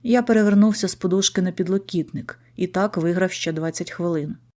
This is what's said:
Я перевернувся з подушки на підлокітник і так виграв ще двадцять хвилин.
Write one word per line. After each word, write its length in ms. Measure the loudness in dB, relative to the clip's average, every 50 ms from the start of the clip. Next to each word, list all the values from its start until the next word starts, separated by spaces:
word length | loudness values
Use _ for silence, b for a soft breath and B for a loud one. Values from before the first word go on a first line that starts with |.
| 2
Я 200 | 2 2 2 4
перевернувся 640 | 4 4 4 4 6 6 6 6 4 4 0 -2
з 80 | -2 -2
подушки 460 | -2 -2 0 0 2 0 0 0 0
на 100 | -2 -2
підлокітник 880 | -2 -4 -2 0 0 -2 -2 -2 -4 -4 -4 -4 -8 -10 -10 -10 -16 b b b b
і 120 | -6 -6
так 300 | -2 0 -2 -2 0 0
виграв 340 | 0 0 0 2 0 0 -2
ще 200 | -2 -4 -6 -4
двадцять 400 | -4 -4 -4 -4 -4 -6 -8 -8
хвилин. 440 | -6 -6 -4 -2 -2 -2 -4 -6 -10 -12 _ _ _